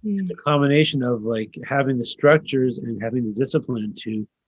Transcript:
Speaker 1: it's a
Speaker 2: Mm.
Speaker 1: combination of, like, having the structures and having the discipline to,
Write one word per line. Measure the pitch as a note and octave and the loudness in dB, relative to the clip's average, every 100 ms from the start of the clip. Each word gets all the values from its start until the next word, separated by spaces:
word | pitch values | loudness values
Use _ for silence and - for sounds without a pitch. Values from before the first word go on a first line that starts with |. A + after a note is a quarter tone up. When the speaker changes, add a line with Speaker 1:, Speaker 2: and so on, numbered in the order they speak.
Speaker 1:
it's | G#3+ G3 F#3 | -4 -4 -4
a | |
Speaker 2:
Mm. | E3+ | -4
Speaker 1:
combination | D3 D3 C#3 D3 D3 C#3+ | 0 2 4 4 4 2
of, | B2 A#2 | 0 -2
like, | A2 A2+ A2 - | -2 -2 -4 -8
having | A#2 C#3 C3+ B2+ | -4 0 0 0
the | |
structures | A#2 - D3 D#3 - C3+ B2+ G#2 | -4 2 4 4 4 0 0 -2
and | A#2 G#2 | -6 -6
having | A2+ B2 A2+ | -4 -2 -2
the | |
discipline | G#2 C3+ D#3 - A#2+ G#2+ - | -2 0 -2 -2 -4 -6 -8
to, | A2 G#2+ G#2 _ | -8 -6 -8 _